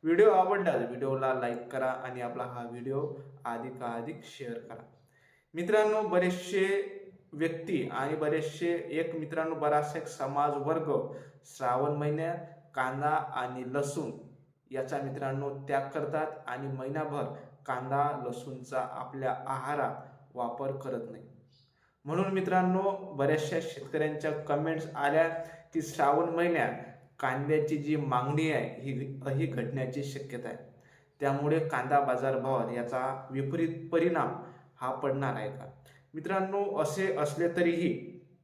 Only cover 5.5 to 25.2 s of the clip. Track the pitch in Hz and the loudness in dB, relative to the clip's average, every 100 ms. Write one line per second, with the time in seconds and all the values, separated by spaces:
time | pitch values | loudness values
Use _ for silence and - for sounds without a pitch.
5.5 | 160 175 214 214 214 214 180 180 180 - | -6 2 4 6 4 4 4 4 0 0
6.5 | 196 190 196 196 - - - _ 147 165 | 2 4 2 0 -8 -16 -20 _ -2 -2
7.5 | 165 165 170 120 127 139 156 156 156 151 | 0 -2 0 0 -2 0 0 2 2 -2
8.5 | - 170 170 - 156 165 165 151 160 160 | -2 0 0 -2 -2 -2 -2 -4 -2 -2
9.5 | 156 147 147 147 165 151 - 135 143 147 | 0 2 4 2 -4 -8 -6 -2 2 2
10.5 | 143 139 160 151 127 - - - - - | 2 0 0 2 0 0 -8 -14 -20 -20
11.5 | - 131 120 147 147 147 151 165 170 - | -4 0 2 2 2 0 0 -2 -4 -8
12.5 | - - - 127 135 147 156 151 131 123 | -18 -10 -2 0 0 2 2 0 -4 -4
13.5 | 127 127 139 143 - 127 - - - _ | -4 -2 -2 0 -2 -6 -8 -16 -20 _
14.5 | _ _ 131 131 143 139 139 135 135 139 | _ _ -6 -2 -2 -4 -4 -2 -2 -4
15.5 | 139 - 139 135 160 - 156 156 - - | -6 0 0 0 -2 -2 -2 -2 -6 -8
16.5 | 127 139 131 131 151 151 143 - - - | -6 -6 -6 -4 -4 -4 -4 -6 -8 -16
17.5 | - - 127 131 139 143 143 123 123 143 | -18 -6 -4 0 2 2 0 -6 -6 -10
18.5 | 127 127 131 123 - 127 139 120 107 - | -12 -6 -4 -4 -6 -10 -4 -2 -2 -4
19.5 | 135 131 147 120 - - - - 127 120 | -4 -2 0 0 -2 -12 -20 -16 -6 -4
20.5 | - 139 135 131 123 113 110 - - _ | -2 -4 -4 -4 -6 -6 -12 -16 -20 _
21.5 | _ _ _ _ _ 143 165 196 190 185 | _ _ _ _ _ -4 0 2 2 2
22.5 | 185 180 185 196 - - 143 139 156 - | 4 4 4 2 0 -6 0 2 2 2
23.5 | 170 - - - 156 151 151 160 147 - | -2 -4 -8 -6 0 0 0 -2 -4 0
24.5 | 147 160 156 - - 143 160 | 0 2 -2 -4 0 2 4